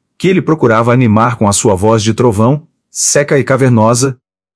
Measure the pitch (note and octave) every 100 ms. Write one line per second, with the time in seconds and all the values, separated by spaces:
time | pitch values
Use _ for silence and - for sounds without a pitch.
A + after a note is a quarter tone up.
0 | _ - F3 F#3+ D3 D#3 B2 A2 A#2 A#2+
1 | B2 G#2+ A#2+ A#2+ G#2 G2+ B2 F#2 G#2+ A2+
2 | G#2 G#2+ B2 G2+ A2+ D3 - _ _ -
3 | - D3 C#3+ D3 B2 C3+ C3+ A#2 A2 A#2+
4 | C3+ B2+ _ _ _